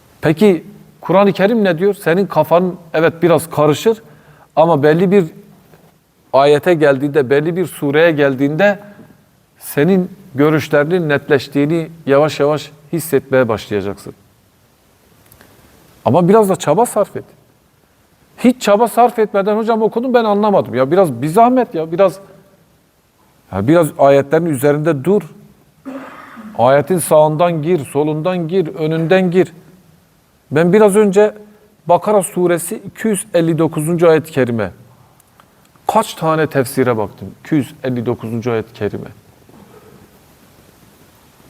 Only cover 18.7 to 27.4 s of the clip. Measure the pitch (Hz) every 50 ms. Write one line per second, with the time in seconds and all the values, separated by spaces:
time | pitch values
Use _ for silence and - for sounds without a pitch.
18.7 | 202 208 240 220 - 233 240 240 - 226 220 208 208 202 190 208 208 220 226 220
19.7 | 233 220 220 208 220 233 240 262 240 240 233 214 202 202 214 214 196 165 113 104
20.7 | 107 123 131 135 165 196 196 156 123 113 131 156 160 220 233 247 254 262 226 -
21.7 | - 160 160 165 170 175 196 185 - - - - - - _ _ _ _ _ _
22.7 | _ _ _ _ _ _ _ _ _ _ _ _ _ _ _ - 92 95 101 123
23.7 | 165 175 165 147 - - 139 139 139 139 135 139 160 160 170 170 147 120 135 147
24.7 | 143 151 151 165 160 135 127 170 202 208 - - - - - - _ _ _ _
25.7 | _ _ - 269 262 269 - - - - - - - - - - - - 113 127
26.7 | 139 143 139 - 185 170 - - 160 151 151 156 156 151